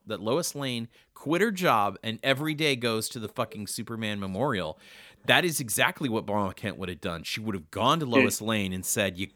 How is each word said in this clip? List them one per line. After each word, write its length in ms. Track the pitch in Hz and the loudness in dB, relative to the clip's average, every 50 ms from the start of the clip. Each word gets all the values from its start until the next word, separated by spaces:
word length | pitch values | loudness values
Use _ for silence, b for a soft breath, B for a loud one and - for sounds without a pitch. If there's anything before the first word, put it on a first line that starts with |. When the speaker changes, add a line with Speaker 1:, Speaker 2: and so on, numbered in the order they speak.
| _ | _
Speaker 1:
that 120 | - 110 87 | -6 -6 -4
Lois 360 | 98 110 127 165 165 - - | 0 0 0 2 0 -2 -4
Lane 320 | 143 139 131 123 117 117 - b b b b b | -4 -4 -4 -2 -4 -6 -8 b b b b b
quit 260 | - - 139 160 175 | -8 -2 0 2 4
her 120 | 208 233 | 4 2
job 480 | 202 180 185 156 123 110 101 101 98 - | 2 2 4 4 6 6 4 2 0 -2
and 160 | - 113 113 - - | -6 -6 -6 -2 2
every 320 | 135 135 131 151 156 156 | 2 2 2 2 -2 -2
day 200 | 143 160 147 135 | 0 0 0 0
goes 320 | 120 123 117 113 110 107 - | 2 0 0 0 0 -2 -4
to 100 | - 123 | -6 -6
the 80 | 110 101 | -8 -8
fucking 380 | - - 117 - - 104 101 | -4 -4 -4 -4 -4 -10 -8
Superman 520 | - - - 110 - 117 110 113 107 104 101 | -8 -6 -8 -8 -8 -6 -6 -4 -4 -4 -4
Memorial, 600 | 101 95 92 98 131 147 120 95 85 78 78 B B B B B B B B B - | -4 -4 -2 0 0 0 0 0 -2 -4 -6 B B B B B B B B B 2
that 180 | - 123 139 170 | 4 4 6 6
is 140 | 175 147 - | 2 0 -2
exactly 500 | 139 110 - 120 127 117 - - 156 123 | -4 -2 2 2 2 2 2 0 -2 0
what 160 | 110 110 - | 0 0 0
Ma 260 | 104 101 104 101 92 | 0 0 2 2 0
Kent 260 | 90 - - 104 - - | -4 -4 -6 -6 -6 -6
would 100 | 95 90 | -6 -8
have 100 | 90 78 | -8 -6
done. 220 | - 92 85 82 | -6 -6 -6 -6
She 180 | - - - 117 | -6 -6 -6 -4
would 140 | 107 110 98 | -4 -4 -4
have 160 | 92 78 - | -4 -6 -8
gone 300 | - 98 110 131 156 170 | -2 2 4 4 4 4
to 60 | 151 | 2
Speaker 2:
It 20 | 123 | 2
Speaker 1:
Lois 320 | 117 135 127 101 - - | 4 4 4 4 2 -2
Lane 320 | 107 110 110 107 98 92 92 | -2 0 0 2 2 0 -2
and 100 | 92 87 | -4 -4
said, 360 | - - 113 101 95 90 90 | -2 0 2 0 0 0 -4
"You 80 | 98 - _ | -8 -8 _